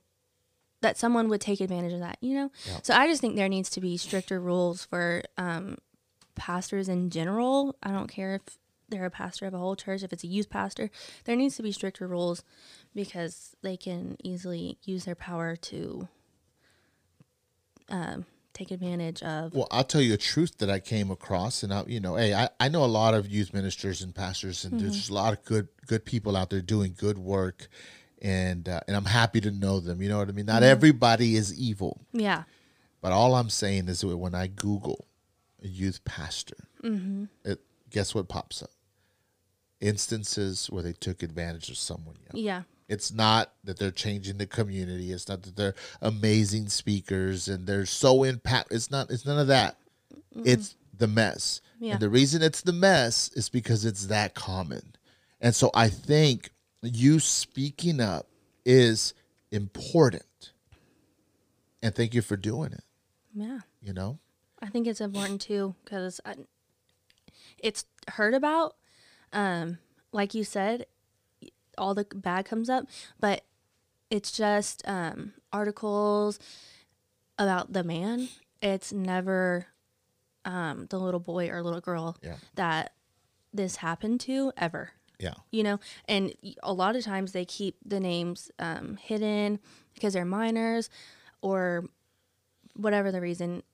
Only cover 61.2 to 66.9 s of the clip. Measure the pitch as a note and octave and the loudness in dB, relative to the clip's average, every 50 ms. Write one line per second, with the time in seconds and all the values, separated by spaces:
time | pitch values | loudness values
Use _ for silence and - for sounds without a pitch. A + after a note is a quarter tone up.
61.2 | _ _ _ _ _ _ _ _ _ _ _ _ - A2 G2+ - A#2 A2 A#2+ A#2+ | _ _ _ _ _ _ _ _ _ _ _ _ -2 0 2 2 0 2 2 0
62.2 | G#2 - G#2 G2 G2 G#2+ A2 D3+ D#3+ - - - - _ _ _ _ _ _ _ | 0 0 -2 -2 -2 -2 -2 -2 -4 -6 -8 -12 -16 _ _ _ _ _ _ _
63.2 | _ _ A3 G#3 G#3 A3+ C4+ B3 - _ _ _ - G2+ F#2+ F#2 F#2 G2+ C3+ - | _ _ -10 -10 -8 -8 -10 -12 -14 _ _ _ -12 -10 -6 -6 -6 -6 -8 -10
64.2 | _ _ _ _ _ _ _ _ A3+ G3+ G3+ A#3+ A#3 A#3 A3 - G#3+ G3+ G3 G3+ | _ _ _ _ _ _ _ _ -10 -6 -4 -2 -2 -2 -2 -4 -6 -6 -4 -4
65.2 | G3 G3 G3 G3 - - G#3 G3+ G3 F#3+ F3+ - _ - G3+ F#3+ F#3 F#3 F3 - | -4 -4 -4 -6 -6 -4 -2 -2 -2 -4 -6 -10 _ -10 -8 -6 -6 -8 -8 -10
66.2 | - - - C4 - - _ _ _ _ _ _ _ _ | -14 -14 -14 -14 -18 -20 _ _ _ _ _ _ _ _